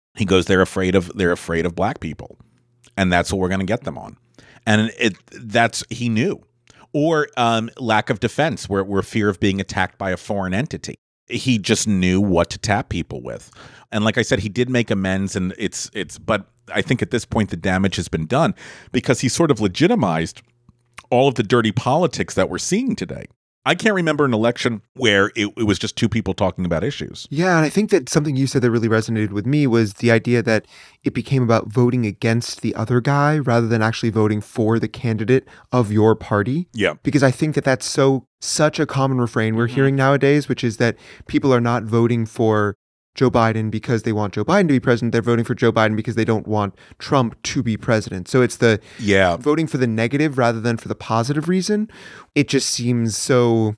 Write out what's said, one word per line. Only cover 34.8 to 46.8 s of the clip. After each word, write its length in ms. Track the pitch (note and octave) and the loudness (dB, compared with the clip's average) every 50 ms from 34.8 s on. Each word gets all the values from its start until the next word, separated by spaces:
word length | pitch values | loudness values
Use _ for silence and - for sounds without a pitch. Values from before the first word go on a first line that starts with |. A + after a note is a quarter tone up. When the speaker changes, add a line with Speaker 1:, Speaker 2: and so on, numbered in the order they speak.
| - A2 | 0 -4
Speaker 2:
candidate 580 | - - - A#2 A2+ G#2+ A2 G#2 B2+ C3 - - - - - _ | -6 -6 -4 -4 -2 -2 0 2 2 2 2 -2 -10 -20 -10 _
of 220 | - B2+ A#2+ G2+ G#2 | 0 0 0 2 2
your 200 | G#2+ G#2+ A2+ A2 | 4 4 4 4
party. 540 | A2 - - A2 G#2 G2+ G#2+ C3 E3 F3+ - - | 2 0 -2 0 0 0 0 -2 -4 -6 -6 -4
Speaker 1:
Yeah. 220 | A2 G2 E2+ D2+ - - | -2 0 0 -2 -2 -2
Speaker 2:
Because 200 | C#3+ - D3 C#3 | 0 2 4 4
I 80 | C3 | 2
think 240 | B2 - D#3 D#3 D3 | 2 2 -2 -2 -2
that 80 | D3 C3+ | 0 0
that's 220 | C#3 C3 B2 - | 0 0 0 -2
so, 400 | - - - C3+ C#3 C3+ C3 - _ _ _ | -4 0 2 2 2 2 0 -2 _ _ _
such 400 | - - - - D#3 D3+ D3+ - | -8 -6 -2 0 0 0 2 0
a 40 | D#3 | -2
common 360 | - - C3+ C3+ C3+ C3+ B2+ | -2 0 0 0 0 2 0
refrain 340 | A#2+ A2+ - A#2+ A2 A2 A2 | 0 0 0 0 0 0 0
we're 120 | A2 A#2+ A#2+ | 0 0 0
Speaker 1:
Mm-hmm. 80 | B2 | 0
Speaker 2:
hearing 200 | C#3 C3+ C3+ C3+ | 2 2 2 2
nowadays, 540 | C3+ C3 C3+ C#3 C#3 C3+ C#3 C#3+ D3+ C3+ - | 2 2 2 4 4 4 4 2 2 2 -2
which 160 | B2+ - - | -2 -2 -2
is 100 | A#2+ G#2+ - | -2 -2 0
that 200 | A#2+ A#2 A2 - - - - - - - | 0 0 0 -2 -8 -20 -20 -20 -8 -4
people 260 | - D3 C#3+ C#3 C3 | -2 0 2 4 4
are 80 | A#2+ | 4
not 220 | A#2+ A#2+ A#2+ A#2+ G#2+ | 2 2 0 -2 -2
voting 420 | A2 A2 A#2 A#2 A#2 A#2+ A#2 A2+ | 0 2 2 2 2 2 0 -2
for 500 | G#2+ - - A#2+ A2 A2 G#2+ G#2 G#2 F#2 - _ _ _ _ _ _ _ | -4 -2 0 2 2 2 2 2 0 -2 -6 _ _ _ _ _ _ _
Joe 140 | - C3+ B2+ | 0 2 2
Biden 400 | - B2 A2+ A2+ A2 A2 A2 G#2+ | 4 4 2 2 2 0 -2 -4
because 320 | G2+ A2 - - B2 A2 | -6 -6 -4 -2 -2 -2
they 100 | - A#2 | 0 -2
want 220 | A2 G#2 G#2 G2+ - | -2 -2 -2 -4 -4
Joe 100 | G#2+ G#2 | -4 -2
Biden 180 | - E3+ G#3 | 0 2 2
to 120 | G3 D#3+ C#3+ | 4 4 2
be 60 | B2 | 2
president. 320 | - C#3 A#2+ A2+ A#2+ A#2 | 2 2 2 2 0 0
They're 100 | G#2+ A#2 | 0 0
voting 240 | G#2 A#2+ A#2+ A#2 A#2 | 0 2 2 0 0
for 80 | - A#2+ | -2 -2
Joe 180 | F2+ - A#2 | 0 2 2
Biden 240 | A2 A2+ A2 A2 G#2+ | 4 4 2 2 2
because 200 | G#2+ A2 - A2 | 0 -4 -4 -2
they 100 | A2+ A2 | -2 0
don't 220 | - A2+ G#2+ - - | 0 0 0 -2 -2
want 260 | G#2+ G#2 G#2 G2 - _ | -2 -2 -2 -2 -4 _